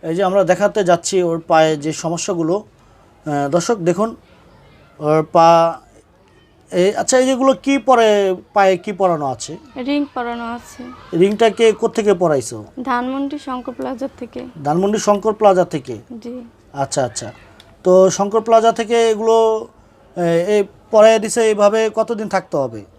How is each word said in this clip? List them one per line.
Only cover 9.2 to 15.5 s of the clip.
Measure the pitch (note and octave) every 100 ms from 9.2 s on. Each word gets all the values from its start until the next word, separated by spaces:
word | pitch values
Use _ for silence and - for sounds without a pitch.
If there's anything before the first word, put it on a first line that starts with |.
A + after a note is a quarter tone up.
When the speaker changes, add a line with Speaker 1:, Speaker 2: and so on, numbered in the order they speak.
| C#3+
Speaker 1:
আছে? | B2 - D#3 D4 C4
Speaker 2:
রিং | B3+ D4 C#4+
পরানো | - A#3+ A#3
আছে। | A#3 A#3+ - - B3 - - E3+
Speaker 1:
রিংটা | F#3+ G#3 A#3
কে | G#3 A3+
কোত্থেকে | G#3 A3+ A3+ G#3
পরাইছো? | F#3+ F3 C#3+ A#2 A2+ G#2+ -
Speaker 2:
ধানমন্ডি | B3+ B3 B3 C4+ C#4 D4
শঙ্কর | C#4 B3+ B3
প্লাজা | B3+ C4 B3+ C#4 -
থেকে। | A#3+ B3 B3+ E3+
Speaker 1:
ধানমন্ডি | C#3+ D#3+ G3 G#3+
শঙ্কর | - G3+ A3
প্লাজা | G#3+ G#3